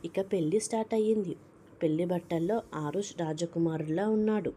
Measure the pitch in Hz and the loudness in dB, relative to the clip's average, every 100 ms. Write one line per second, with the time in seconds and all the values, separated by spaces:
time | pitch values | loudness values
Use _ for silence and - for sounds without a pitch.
0 | 170 185 190 196 156 202 - 226 220 226 | -4 -4 0 0 2 0 0 -2 0 2
1 | 214 220 180 - - - - - 160 156 | 4 2 0 -6 -12 -20 -20 -2 0 2
2 | 175 180 - 170 165 226 - 156 151 170 | 2 0 0 -2 0 -2 -2 -6 -4 -4
3 | 202 - 160 156 170 170 165 160 156 160 | -4 -4 -4 -2 -4 0 0 0 -2 0
4 | 214 214 214 214 175 | 2 2 2 2 -2